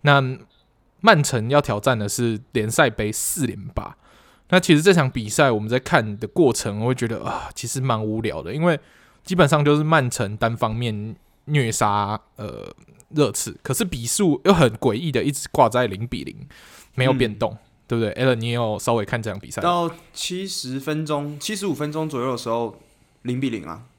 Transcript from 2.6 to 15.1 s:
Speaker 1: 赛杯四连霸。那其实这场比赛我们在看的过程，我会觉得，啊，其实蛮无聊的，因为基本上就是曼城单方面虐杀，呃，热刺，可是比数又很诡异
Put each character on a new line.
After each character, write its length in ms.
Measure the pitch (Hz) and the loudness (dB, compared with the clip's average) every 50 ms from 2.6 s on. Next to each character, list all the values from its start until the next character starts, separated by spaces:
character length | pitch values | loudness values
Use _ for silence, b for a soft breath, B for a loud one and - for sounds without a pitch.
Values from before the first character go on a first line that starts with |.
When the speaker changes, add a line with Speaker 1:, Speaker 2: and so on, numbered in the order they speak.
| 107 110 | -2 0
Speaker 1:
赛 180 | 110 - 151 123 | 2 4 2 2
杯 240 | 110 - 110 107 110 | 2 -2 -4 -4 -2
四 320 | - - - - - 143 | -4 -4 -4 -2 -2 -2
连 140 | 120 107 104 95 - - | -2 -4 -6 -10 -8 -8
霸。 200 | - - - - b b b b b b b b b b b | -8 -10 -10 -14 b b b b b b b b b b b
那 100 | - 185 | 2 2
其 160 | 180 - 170 | 6 6 4
实 60 | 147 | 6
这 140 | 156 196 190 | 6 6 6
场 160 | 170 143 131 | 6 4 2
比 180 | - 131 110 104 | 0 -4 -6 -4
赛 220 | - - 151 135 | 2 4 4 4
我 100 | 120 107 | 4 2
们 80 | 107 107 | 0 0
在 100 | 117 127 | -2 -2
看 400 | - - 175 151 113 107 104 101 | -2 2 2 2 2 2 -6 -8
的 80 | 110 | -8
过 240 | 101 _ - 170 131 | -6 _ 4 4 4
程， 300 | 113 - - - 101 104 | 4 2 -4 -4 -4 -2
我 60 | 110 | -2
会 80 | 120 131 | -2 -2
觉 120 | 123 120 | -2 -2
得， 160 | 110 117 - - | -4 -4 -6 -6
啊， 280 | - - - - - - | -8 -8 -8 -8 -12 -12
其 140 | - - 117 | -10 -10 -8
实 100 | - 135 | -6 -4
蛮 240 | 131 135 117 110 110 | -2 -2 -2 0 -2
无 200 | 107 107 113 113 | -2 -4 -2 -4
聊 200 | 107 69 80 - | -4 -4 -6 -8
的， 120 | 82 107 | -8 -4
因 80 | 147 160 | 0 2
为 180 | 175 165 147 b b b b b b b b b | 2 0 0 b b b b b b b b b
基 120 | - 190 | -6 4
本 120 | 175 175 | 4 4
上 160 | - 165 151 147 | 6 6 4 4
就 140 | 147 147 | 4 4
是 80 | 147 151 | 4 4
曼 260 | 156 160 160 131 123 | 4 4 4 2 2
城 240 | - - 117 98 107 107 | -2 -2 -4 -4 -2 -2
单 180 | - 117 117 | -2 -2 0
方 180 | 110 - 113 110 | 0 -2 -2 -2
面 400 | 117 123 120 107 104 104 110 107 - _ _ _ _ _ | -2 -4 -4 -4 -6 -8 -10 -12 -14 _ _ _ _ _
虐 260 | - 151 147 131 117 | 0 0 2 2 2
杀， 480 | 107 - 120 104 101 104 104 98 107 110 _ _ _ | 0 0 0 2 2 2 0 0 -2 -6 _ _ _
呃， 380 | - 104 101 62 57 50 50 - _ - _ - _ - _ | -12 -12 -10 -10 -10 -14 -16 -18 _ -20 _ -20 _ -20 _
热 200 | - - 147 110 | 0 2 2 2
刺， 240 | - - - - - - _ | 2 -4 -6 -8 -10 -12 _
可 120 | - 131 | -6 -4
是 100 | - 156 | -4 -2
比 220 | 180 - 131 117 | -4 -4 -6 -6
数 340 | 117 - - 208 175 143 - _ | -4 0 2 2 2 2 2 _
又 80 | 175 202 | 4 6
很 120 | 165 156 117 113 | 6 6 2 2
诡 180 | 110 - 131 104 | 0 0 0 0
异 180 | 113 170 165 | 0 -2 -2